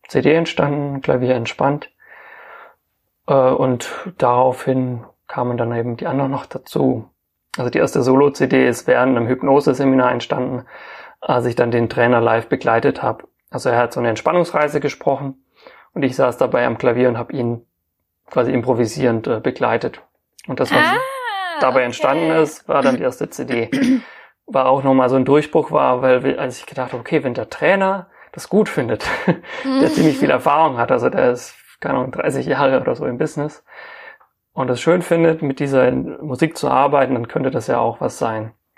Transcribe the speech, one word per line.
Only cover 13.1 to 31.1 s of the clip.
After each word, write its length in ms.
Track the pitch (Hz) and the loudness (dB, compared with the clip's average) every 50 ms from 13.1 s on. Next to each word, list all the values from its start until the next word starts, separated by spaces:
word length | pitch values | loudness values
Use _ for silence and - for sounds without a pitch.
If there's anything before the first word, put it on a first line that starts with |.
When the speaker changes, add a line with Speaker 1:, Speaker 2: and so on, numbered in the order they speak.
| 113 - - _ _ _ _ _ | -6 -6 -12 _ _ _ _ _
Speaker 1:
Also 200 | - 123 - 127 | -12 -4 -2 0
er 100 | 117 120 | 2 2
hat 140 | 120 117 - | 0 0 -2
so 60 | 135 | -2
eine 100 | 120 117 | -2 -2
Entspannungsreise 680 | 110 - - - 175 180 165 170 - 151 151 147 156 143 | -2 0 0 2 2 2 0 0 0 0 0 0 0 -2
gesprochen 640 | 147 139 - - - - 139 127 139 135 135 - _ _ _ _ _ - - - - _ _ | -4 -4 -6 -2 -2 -2 -2 -2 -4 -8 -10 -12 _ _ _ _ _ -20 -20 -20 -20 _ _
und 80 | - 139 | -2 -2
ich 120 | 131 131 | -2 2
saß 220 | - 135 123 117 | 2 2 2 2
dabei 300 | - 135 - - 123 123 | 0 0 0 2 0 0
am 100 | 123 117 | 0 -2
Klavier 320 | - - 123 117 123 127 123 | 0 0 0 2 4 2 2
und 80 | 117 | 2
hab 160 | 120 117 - - | 0 -6 -6 -6
ihn 320 | 135 120 117 117 117 - _ _ _ _ _ _ _ _ _ _ _ _ _ | -4 -2 -2 -4 -6 -10 _ _ _ _ _ _ _ _ _ _ _ _ _
quasi 240 | - 139 117 127 139 | -2 0 0 2 0
improvisierend, 720 | 123 117 127 123 117 117 107 - 151 135 120 113 110 - | 0 0 0 0 0 0 -2 -2 0 0 0 0 0 -2
äh, 140 | - 117 110 | -4 -4 -2
begleitet. 640 | - 131 127 - 127 110 113 117 - 113 - - - _ _ _ _ _ _ - - | -2 -4 -2 -2 -2 -2 0 -2 -2 -6 -8 -12 -20 _ _ _ _ _ _ -20 -12
Und 120 | - 170 170 | -10 -4 -4
das, 120 | 170 - | -2 0
was 60 | 277 | 2
Speaker 2:
Ah, 800 | 294 311 339 392 480 523 523 539 523 494 466 403 381 381 359 330 294 | 2 2 2 0 -2 -4 -6 -8 -10 -8 -8 -8 -6 -6 -6 -2 0
Speaker 1:
dabei 180 | 277 262 247 | 0 2 2
Speaker 2:
okay. 80 | 262 123 | 2 0
Speaker 1:
entstanden 440 | 120 117 - - 135 139 165 165 160 | 0 -2 0 0 0 2 2 0 2
ist, 400 | 160 160 156 147 - - - - | 2 2 2 0 -2 -10 -4 0
war 140 | 151 139 135 | 0 2 2
dann 140 | 135 127 | 2 0
die 60 | 123 131 | 0 -2
erste 280 | 127 - - - - | -4 -4 -4 -8 -8
C 140 | - - 127 | -6 -10 -6
D. 260 | 120 123 117 113 - | -4 -4 -4 -2 -2
<clears throat> 300 | - 277 262 247 262 233 - - - - - - _ _ _ - | -2 0 2 2 2 0 -2 -8 -18 -20 -20 -20 _ _ _ -2
War 140 | 220 135 131 | 0 2 2
auch 160 | 131 135 139 | 4 2 2
nochmal 280 | 135 135 131 131 127 123 | 4 4 4 4 4 4
so 60 | 131 | 2
ein 100 | 131 127 | 2 4
Durchbruch 440 | 135 139 151 147 - - 160 143 - | 4 4 2 2 2 0 0 0 2
war, 320 | 156 143 135 131 127 123 | 2 2 2 2 2 2
weil 220 | 135 131 127 123 127 | 4 4 4 4 2
wir, 160 | 135 - - | 0 -2 -2
als 180 | 147 127 123 | -4 -8 -8
ich 80 | - - | -12 -16
gedacht 260 | - - 135 127 - | -12 -8 -8 -8 -8
hab, 80 | - 120 | -8 -12
okay, 240 | 117 - 170 147 139 | -6 -2 -2 -2 0
wenn 120 | 127 120 | -2 -4
der 160 | 123 110 - | -6 -8 -10
Trainer 560 | - - 151 160 196 196 190 190 196 190 175 - _ - - _ | -6 -2 0 2 2 2 2 0 -2 -4 -8 -14 _ -20 -20 _
das 180 | - - - - | -18 -18 -8 0
gut 180 | 185 208 208 | 0 2 2
findet, 380 | - - 156 123 113 110 - - - - | 2 0 -2 -2 -2 -4 -4 -4 -6 -6
<laughs> 120 | - - | -2 0
der 80 | 185 165 - - - - - - | -2 -2 -2 -6 -12 -14 -8 -6
Speaker 2:
Mhm. 240 | 269 262 269 - - | -2 0 2 2 2
Speaker 1:
ziemlich 280 | - - 170 156 135 | 2 4 2 2 2
viel 140 | - - 143 | 2 2 0
Erfahrung 480 | 143 - - 151 143 156 165 151 127 117 | 0 2 2 2 2 4 2 2 2 -2
hat, 120 | 120 123 | 0 0
also 160 | 131 120 117 | 0 2 2
der 220 | - | 0